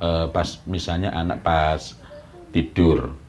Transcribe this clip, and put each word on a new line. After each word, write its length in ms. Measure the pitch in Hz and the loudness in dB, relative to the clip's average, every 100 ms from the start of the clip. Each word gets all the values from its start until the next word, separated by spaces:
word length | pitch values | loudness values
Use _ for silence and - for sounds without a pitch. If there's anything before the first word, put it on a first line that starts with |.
eh, 240 | 85 82 80 | -2 0 0
pas, 280 | 87 85 - - | 0 -2 -4 -6
misalnya 480 | 92 87 85 95 | -6 -2 -2 -2
anak 260 | 82 85 - 85 | -2 -2 -2 2
pas 480 | 80 78 78 - - - - - - - | 2 2 0 -4 -18 -20 -20 -20 -20 -4
tidur 640 | 85 82 - 82 76 - - | -2 0 4 6 6 0 -8